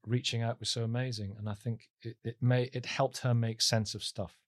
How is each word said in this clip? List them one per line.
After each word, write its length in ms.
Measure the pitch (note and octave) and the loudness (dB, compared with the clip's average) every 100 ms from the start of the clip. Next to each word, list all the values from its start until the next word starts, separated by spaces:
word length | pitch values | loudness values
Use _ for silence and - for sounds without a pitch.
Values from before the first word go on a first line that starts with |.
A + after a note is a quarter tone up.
| - | -2
reaching 360 | B2 - A#2 | 0 0 0
out" 180 | A#2 A2+ | 0 -2
was 100 | A2+ | -4
so 140 | - | -2
amazing. 500 | A#2 A#2+ B2+ A2 G2+ G#2+ | 0 0 -2 -4 -8 -6
And 100 | G#2 | -6
I 40 | |
think 360 | G#2 A#2+ A2 - _ | -4 -4 -6 -8 _
it, 160 | A#2 A#2 | -12 -8
it 140 | - - | -8 0
may, 280 | A#2+ B2 B2 | 4 4 2
it 120 | B2+ B2 | -4 -4
helped 340 | - C#3 - | 0 0 0
her 140 | B2+ | 2
make 280 | A#2+ A2+ A2 | 2 2 2
sense 340 | - A2+ G#2 G#2 | 2 4 2 -4
of 80 | |
stuff 320 | - - F#2+ - | -6 -6 -8 -10